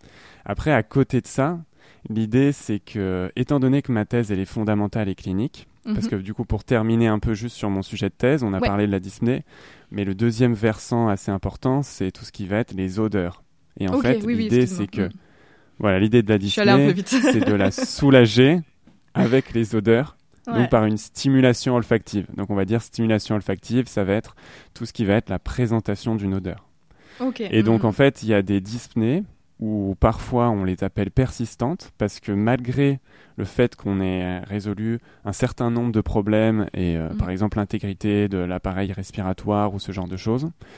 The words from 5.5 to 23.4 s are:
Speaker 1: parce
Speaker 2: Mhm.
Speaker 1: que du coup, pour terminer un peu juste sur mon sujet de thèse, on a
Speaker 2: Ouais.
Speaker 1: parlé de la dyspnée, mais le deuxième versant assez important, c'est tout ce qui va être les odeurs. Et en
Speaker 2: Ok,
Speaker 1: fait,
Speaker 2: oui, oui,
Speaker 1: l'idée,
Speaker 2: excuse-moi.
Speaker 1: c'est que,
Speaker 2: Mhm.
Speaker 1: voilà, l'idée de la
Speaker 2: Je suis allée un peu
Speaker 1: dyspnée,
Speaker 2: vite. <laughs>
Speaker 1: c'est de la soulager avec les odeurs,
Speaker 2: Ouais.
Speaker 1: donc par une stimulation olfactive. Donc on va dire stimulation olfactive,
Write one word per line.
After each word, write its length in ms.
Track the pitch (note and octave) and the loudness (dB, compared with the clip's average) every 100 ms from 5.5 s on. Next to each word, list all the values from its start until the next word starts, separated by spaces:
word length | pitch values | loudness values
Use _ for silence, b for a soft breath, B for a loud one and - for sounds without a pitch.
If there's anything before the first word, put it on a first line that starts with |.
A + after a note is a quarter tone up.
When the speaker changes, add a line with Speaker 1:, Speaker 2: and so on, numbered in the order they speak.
| - - _ | -8 -20 _
Speaker 1:
parce 200 | - G#3 | -6 -4
Speaker 2:
Mhm. 60 | A3 | -2
Speaker 1:
que 60 | G2 | -4
du 160 | F#2+ | -6
coup, 120 | G#2+ A2+ | -8 -4
pour 180 | G#2+ | -4
terminer 440 | - A#2+ A2+ A2+ A2+ | 0 0 2 2 2
un 120 | G#2+ | 2
peu 140 | A#2 | -2
juste 220 | G#2 A#2 - | -4 -6 -6
sur 140 | G#2+ | -4
mon 120 | G2 | -4
sujet 280 | F#2 G2+ G2 | -4 -4 -4
de 40 | |
thèse, 300 | - B2 D3+ | 0 0 2
on 100 | A2 | 0
a 60 | G2 | 0
Speaker 2:
Ouais. 80 | G2+ | 0
Speaker 1:
parlé 200 | G2+ G#2 | 0 0
de 40 | |
la 80 | F#2+ | 0
dyspnée, 440 | F#2+ - A2+ C3 - B B B B | -4 -4 -2 -2 -6 B B B B
mais 120 | G#2 G2 | -4 -4
le 100 | F#2+ | 0
deuxième 380 | A#2 A2 B2 | 0 2 2
versant 540 | G#2+ A2+ G#2+ - A#2 A2+ | 2 0 -2 -4 0 0
assez 240 | F#2+ - | 0 -2
important, 500 | G2 G2 - C3 C3+ | -4 -4 -4 -2 -2
c'est 300 | C#3 - F#2+ | -2 -6 -6
tout 140 | - - | -6 -18
ce 60 | |
qui 140 | - F#2+ | -12 -4
va 120 | G#2 | -2
être 160 | B2 | -2
les 260 | F#2+ F#2+ F#2+ | -4 -4 -2
odeurs. 440 | A2 G2+ F2 - _ _ _ - | -2 0 -4 -8 _ _ _ -6
Et 80 | G2 | -2
en 40 | C4+ | 0
Speaker 2:
Ok, 60 | |
Speaker 1:
fait, 140 | A#3+ A#3 | 2 0
Speaker 2:
oui, 60 | G#3+ | 0
oui, 80 | A3+ | -2
Speaker 1:
l'idée, 180 | A3 A#2+ | 2 2
Speaker 2:
excuse-moi. 240 | B2+ F#3 G#2 | 2 0 -6
Speaker 1:
c'est 60 | - | -2
que, 40 | |
Speaker 2:
Mhm. 160 | F#2 - b b b b b b | -4 -6 b b b b b b
Speaker 1:
voilà, 200 | G#2 F#2 | 0 2
l'idée 240 | G#2+ A#2+ | 4 4
de 60 | G#2 | 4
la 100 | G#2+ | 2
Speaker 2:
Je 60 | G2 | 2
suis 140 | G#3+ | 2
allée 100 | G2+ | 4
un 60 | G2+ C#3+ | 6 4
peu 60 | |
Speaker 1:
dyspnée, 260 | F#3 - C4 | 2 0 2
Speaker 2:
vite. 100 | C#4+ | 2
<laughs> 120 | F4+ | 2
Speaker 1:
c'est 20 | - | 2
de 80 | |
la 180 | G2+ G2 | 2 2
soulager 880 | - B3+ - C#3+ C3+ A2+ A2+ C3+ F3 - _ _ _ _ | 0 -6 0 6 8 8 6 4 4 -2 _ _ _ _
avec 400 | - A2+ C3 - | 0 2 2 2
les 220 | A#2 G#2+ A2+ | -2 0 0
odeurs, 420 | G#2+ A2+ D3+ - _ _ - | 4 2 2 -10 _ _ -4
Speaker 2:
Ouais. 60 | |
Speaker 1:
donc 160 | E3 A#2+ | 0 6
par 160 | A#2 G#2+ | 6 4
une 120 | G#2+ | 0
stimulation 800 | - - C#3 C3+ B2+ A#2 C3 B2 | -6 -4 2 6 6 4 2 0
olfactive. 520 | A2 A2+ - G2+ - - | 2 0 0 -6 -4 -8
Donc 140 | G2 | -4
on 60 | G2+ | -2
va 80 | F#2+ | 0
dire 160 | A2+ | -2
stimulation 540 | - - A2+ G#2+ - | -2 -2 2 2 0
olfactive, 520 | G#2+ | -4